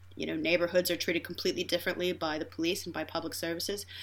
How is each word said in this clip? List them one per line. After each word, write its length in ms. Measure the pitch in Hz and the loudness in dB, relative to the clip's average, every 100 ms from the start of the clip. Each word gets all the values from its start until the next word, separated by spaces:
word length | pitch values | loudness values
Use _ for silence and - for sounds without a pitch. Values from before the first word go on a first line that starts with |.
| - - | -16 -8
you 100 | 156 | -4
know, 100 | 160 | 0
neighborhoods 520 | 156 170 175 180 180 | 4 4 6 4 4
are 60 | 175 | 0
treated 260 | - 170 | 2 0
completely 400 | - 175 185 175 | -2 0 0 0
differently 500 | 175 175 185 175 180 | 0 0 0 0 0
by 240 | 175 160 156 | 0 0 -2
the 60 | 151 | -4
police 400 | - 165 185 180 | 0 0 0 -2
and 80 | |
by 100 | 160 | -4
public 300 | 156 165 160 | -2 -4 -4
services. 520 | - 170 170 - 202 - - | -4 -2 -2 -2 -4 -6 -12